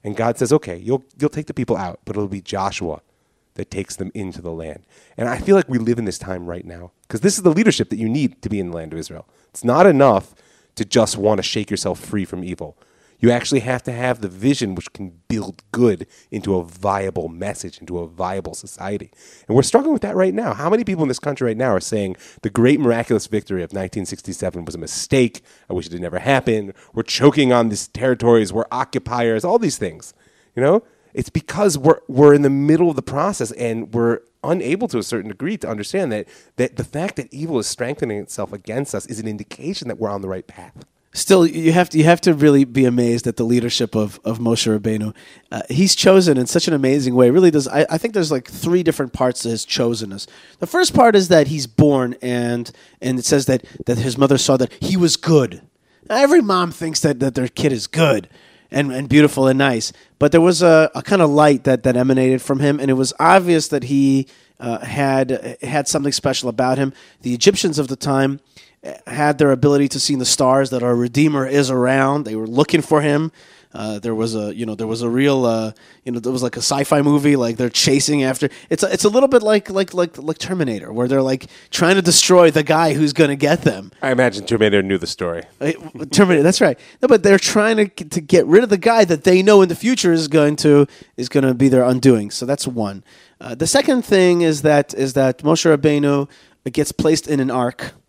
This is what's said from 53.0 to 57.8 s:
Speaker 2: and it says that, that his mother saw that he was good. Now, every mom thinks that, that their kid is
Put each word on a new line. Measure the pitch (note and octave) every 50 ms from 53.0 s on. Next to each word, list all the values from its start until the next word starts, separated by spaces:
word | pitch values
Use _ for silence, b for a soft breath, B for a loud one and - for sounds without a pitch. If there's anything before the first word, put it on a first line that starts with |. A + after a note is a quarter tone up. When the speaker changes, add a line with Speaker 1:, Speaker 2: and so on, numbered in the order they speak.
Speaker 2:
and | - C3 C3 B2
it | A#2+
says | - D#3+ C#3 -
that, | - C3 A#2+ B B B B -
that | - A#2+
his | A2 A2+ C3 A2+ A#2+
mother | C#3 C3+ C#3
saw | B2+ - - C3+ B2+
that | B2+ A#2 B B
he | - - G3 F#3
was | F3 D#3+ -
good. | - - E3 E3 D3 B2+ G#2 F2 D#2+ _ _ _ _ _ _ _ _ _ _
Now, | G#3+
every | B3 C#4 C#4+ E4 F4
mom | A#3+ G3+ F#3+ F3+ F3+ F3
thinks | - - E3+ D#3+ D3+ -
that, | - D3+ C#3 A#2+
that | C#3 C3+ A#2
their | - B2+ B2
kid | _ - - D3
is | C3+ A2